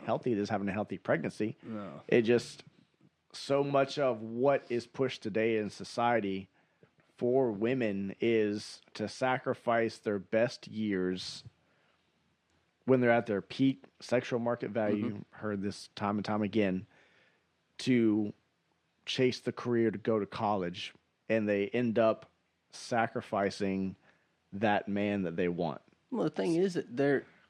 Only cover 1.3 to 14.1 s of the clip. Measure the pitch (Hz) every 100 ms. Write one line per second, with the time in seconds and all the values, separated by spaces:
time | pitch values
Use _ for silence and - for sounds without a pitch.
1.3 | - 107 - - 110 98 71 - 123 113
2.3 | 120 - - - _ _ _ _ _ _
3.3 | - - 139 143 139 135 - 135 113 110
4.3 | 117 135 139 - 120 - - 131 - 113
5.3 | 101 113 110 104 - 98 - 120 120 101
6.3 | 95 98 _ _ _ _ _ _ - 120
7.3 | 127 131 101 113 131 113 98 98 - 113
8.3 | 113 107 104 - - _ - 104 - 131
9.3 | 127 135 123 - 117 113 - - 101 92
10.3 | 110 117 - - 110 107 95 92 92 -
11.3 | - - - _ _ _ _ _ _ _
12.3 | _ _ _ _ _ - 131 123 117 110
13.3 | 101 - - 135 135 - _ -